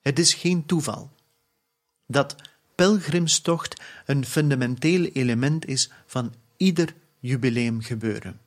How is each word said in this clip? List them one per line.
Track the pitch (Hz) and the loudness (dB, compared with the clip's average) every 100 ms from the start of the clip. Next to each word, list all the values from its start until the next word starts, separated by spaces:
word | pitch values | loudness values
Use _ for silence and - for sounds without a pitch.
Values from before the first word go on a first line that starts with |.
Het | - 139 | -2 2
is | 170 | 2
geen | - 170 180 151 | 2 0 0 0
toeval | 170 139 101 98 _ _ _ _ _ _ _ _ _ _ | -2 0 -8 -12 _ _ _ _ _ _ _ _ _ _
dat | 131 143 - - _ _ | 0 0 -4 -20 _ _
pelgrimstocht | - 180 214 160 175 165 - - 170 - - - - - | 2 4 4 2 -2 0 0 0 -2 -4 -12 -18 -20 -2
een | 139 | -2
fundamenteel | 120 - 151 135 123 123 151 180 | 0 0 2 2 0 0 2 2
element | 170 139 123 117 135 160 156 | 0 0 0 2 2 0 -2
is | 135 - - _ | -4 -4 -6 _
van | 131 120 117 _ _ | -6 -6 -10 _ _
ieder | 190 170 165 - _ _ | 2 2 -2 -2 _ _
jubileumgebeuren. | 123 120 127 120 117 113 113 117 110 107 92 - | -4 0 0 0 0 -2 -6 -4 -4 -4 -8 -16